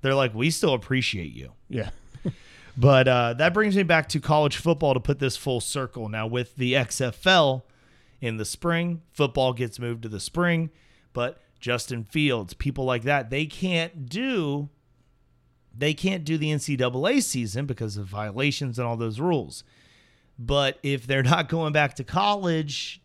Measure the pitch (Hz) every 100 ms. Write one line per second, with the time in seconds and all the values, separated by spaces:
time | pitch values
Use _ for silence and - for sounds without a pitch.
0 | 135 135 127 110 151 156 175 127 - 131
1 | 120 101 80 57 65 - - 123 101 -
2 | - - 180 - - - - 127 135 131
3 | 131 123 120 120 165 190 214 196 175 165
4 | 147 151 - 151 147 - 165 156 151 127
5 | - 156 135 - 143 120 - 143 127 123
6 | 110 110 110 120 120 - 123 131 117 -
7 | 127 - 185 185 143 131 - _ _ _
8 | _ - 120 110 104 - 170 170 175 170
9 | _ - 139 135 131 123 120 - 120 117
10 | 113 104 - 165 175 165 160 _ _ _
11 | _ 123 123 - _ _ 120 123 - 120
12 | 110 156 147 117 92 - 143 135 131 123
13 | 123 143 113 135 151 - 185 170 165 165
14 | 123 170 262 233 147 143 143 _ _ _
15 | _ _ _ _ _ _ _ 113 147 151
16 | 190 185 151 160 151 147 - 135 127 127
17 | 175 277 - 131 113 110 139 120 110 101
18 | 95 101 107 104 143 135 135 117 120 117
19 | 113 107 170 151 76 - - _ _ _
20 | _ _ _ - 117 139 135 - 139 139
21 | 123 135 131 170 151 165 156 151 143 -
22 | 131 180 202 208 180 160 147 127 - -